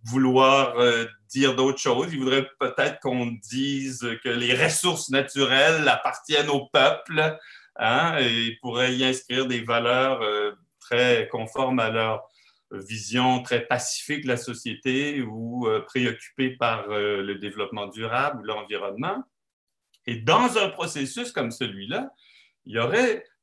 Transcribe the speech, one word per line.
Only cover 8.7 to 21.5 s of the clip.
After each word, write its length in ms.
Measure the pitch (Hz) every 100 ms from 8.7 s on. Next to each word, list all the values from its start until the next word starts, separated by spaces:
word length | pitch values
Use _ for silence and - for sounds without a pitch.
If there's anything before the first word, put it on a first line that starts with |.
| 117 127 127
y 80 |
inscrire 420 | 131 127 - 127 131
des 160 | 120
valeurs, 600 | 113 117 117 127 135 123
euh, 320 | 107 104 104 101 _ _
très 480 | - 120 123 117 107
conformes 500 | 117 110 135 131 127
à 100 | 113
leur 340 | 113 110 110 - _ _ _ _
vision 720 | - 87 110 101 120 127 127
très 220 | - 120 -
pacifique 580 | 123 - - - 147
de 60 | 127
la 80 | 120
société 840 | 123 117 120 104 135 131 147 143
ou, 460 | 117 110 117 123 113
euh, 140 | 110
préoccupée 680 | - 127 123 117 - - 131
par, 380 | 127 120 113 101
euh, 300 | 104 104 101
le 140 | 98 101
développement 520 | 101 104 101 110 101
durable 520 | 104 113 123 147 131
ou 40 |
l'environnement. 800 | 104 107 101 104 98 101 160 233 - _ _ _ _ _ _ _ -
Et 100 | 117
dans 420 | 110 202 247 202
un 120 | 196
processus 640 | - 170 151 135 - 240
comme 180 | - 117